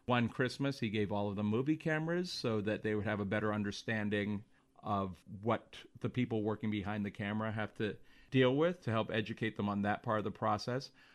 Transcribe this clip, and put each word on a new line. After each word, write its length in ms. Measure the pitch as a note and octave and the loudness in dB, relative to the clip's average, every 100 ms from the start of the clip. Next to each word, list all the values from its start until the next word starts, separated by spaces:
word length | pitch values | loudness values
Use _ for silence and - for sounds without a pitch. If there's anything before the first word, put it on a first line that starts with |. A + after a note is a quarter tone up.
| - | 0
One 220 | A#2+ A2+ | 2 2
Christmas, 520 | - B2 - C#3 C3+ | 2 0 2 -2 0
he 80 | A2+ | 0
gave 240 | G#2+ G2+ | 0 0
all 160 | G#2 G#2 | 0 0
of 80 | G2 | 0
them 100 | G#2 | 2
movie 300 | A2 C#3 D#3 | 2 2 0
cameras 560 | E3 D#3 D#3+ F3 F#3 | 0 0 0 -2 -2
so 280 | - B2 A2 | -2 0 0
that 200 | G#2 G#2 | 0 0
they 140 | A2 G#2+ | 0 0
would 80 | |
have 160 | G#2 G#2 | 0 0
a 40 | |
better 280 | G2 G#2+ G#2 | 0 0 2
understanding 880 | G#2+ G2+ - - A2 G#2 G#2 G2+ G#2 - _ _ - | 0 -2 -4 -2 -2 0 0 0 -4 -8 _ _ -12
of 320 | - G2+ F#2+ F2+ - F#2+ | -2 0 -2 -6 -14 -6
what 340 | A2 A2 - - - - | 0 -2 -2 -20 -18 -6
the 80 | G#2 | -4
people 340 | B2 A#2+ A2 | 0 0 0
working 280 | G#2 G#2 A2 | 0 0 0
behind 340 | G#2 G2 G#2+ | -2 -2 -2
the 60 | G2+ | -4
camera 400 | - G2+ G#2+ A2 | -2 -2 0 -2
have 220 | G#2+ G#2 - | -2 -4 -2
to 180 | G#2+ - - - - | -4 -4 -14 -20 0
deal 240 | C3 B2+ C#3 | 4 6 6
with 240 | E3+ F3 | 2 0
to 80 | - | -2
help 200 | A2 A2 | 0 2
educate 440 | A2 G#2+ A2+ A2 - | 0 -2 -2 -2 0
them 120 | G#2 | -2
on 140 | G2+ | 0
that 200 | G#2 G#2 | 0 0
part 160 | A#2+ G#2+ | 0 -2
of 60 | |
the 60 | G#2 | -2
process. 580 | - A2 G#2 - B2+ - - - | -2 0 0 -2 -4 -6 -18 -20